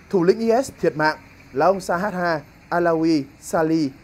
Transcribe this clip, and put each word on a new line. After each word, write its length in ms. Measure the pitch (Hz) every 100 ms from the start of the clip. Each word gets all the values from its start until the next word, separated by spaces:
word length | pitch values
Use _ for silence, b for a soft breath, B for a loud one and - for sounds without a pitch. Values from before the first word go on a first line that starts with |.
| -
Thủ 140 | 190
lĩnh 160 | 170 220
I 120 | 226 233
S 80 | 269 -
thiệt 140 | 170
mạng 220 | 151 156 - - - -
là 120 | 127
ông 140 | 170 196
Sahat 640 | 185 175 208 180 175 151 - - -
Alawi 540 | 175 170 160 165 156 135 -
Salih 520 | - 180 160 160 139 -